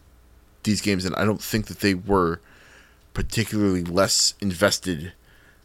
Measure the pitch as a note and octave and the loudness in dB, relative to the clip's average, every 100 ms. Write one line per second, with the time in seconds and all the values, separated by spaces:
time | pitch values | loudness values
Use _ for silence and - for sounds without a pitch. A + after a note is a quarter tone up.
0 | _ - _ _ _ _ - G2 G#2 F#2+ | _ -20 _ _ _ _ -2 0 0 0
1 | F#2 - G2+ F#2+ - A2 - F2 G#2 F#2 | -2 0 0 -2 -2 -4 -4 -2 0 0
2 | G2 G2 E2+ E2+ - - - - - _ | 2 2 2 0 -8 -20 -20 -20 -20 _
3 | _ - - A#2 G#2+ G#2+ G2+ F#2 E2+ F2 | _ -6 -4 -2 -2 2 2 2 0 2
4 | F#2+ - - - G2+ F2 G2+ - F#2 D#2+ | 2 2 0 -2 -4 2 2 2 -2 -4
5 | F2+ - _ - - _ | -6 -14 _ -20 -20 _